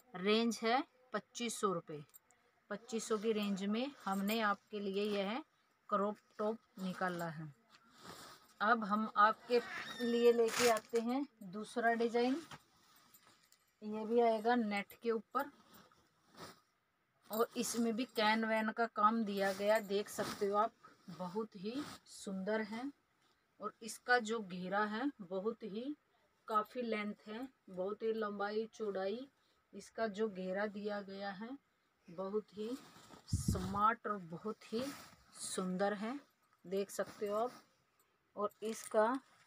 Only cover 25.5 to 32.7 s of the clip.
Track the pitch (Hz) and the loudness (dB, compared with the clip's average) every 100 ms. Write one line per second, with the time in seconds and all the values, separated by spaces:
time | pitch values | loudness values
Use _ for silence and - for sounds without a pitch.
25.5 | 220 214 214 269 294 _ _ _ _ - | -4 -6 -6 -6 -8 _ _ _ _ -2
26.5 | 214 214 247 233 214 208 202 214 220 269 | 0 0 -4 -2 -2 -4 -6 -10 -8 -10
27.5 | _ - 180 190 208 226 220 208 202 208 | _ -10 -4 -4 -2 -2 0 -2 -2 -2
28.5 | 214 220 - 208 190 196 233 277 _ _ | -2 -4 -4 -4 -2 -2 -4 -8 _ _
29.5 | _ _ 196 - - 220 196 220 185 185 | _ _ -18 -10 -4 -2 0 -2 -2 -4
30.5 | 196 208 202 208 202 196 196 202 185 233 | -2 -2 -4 -4 -6 -6 -8 -8 -8 -10
31.5 | 277 _ _ _ _ - 170 190 214 - | -12 _ _ _ _ -12 -8 -4 -4 -4
32.5 | 190 220 | -6 -6